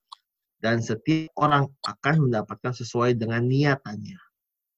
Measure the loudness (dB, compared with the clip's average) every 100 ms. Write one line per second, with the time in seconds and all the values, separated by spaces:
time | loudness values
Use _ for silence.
0 | _ -20 _ _ _ _ -2 0 -2 -4
1 | 0 0 -2 0 2 4 0 -4 -12 -6
2 | 0 2 4 2 -2 -6 -8 -8 -6 0
3 | 0 0 -2 -2 0 2 2 0 -4 -12
4 | -14 -16 _ _ _ _ _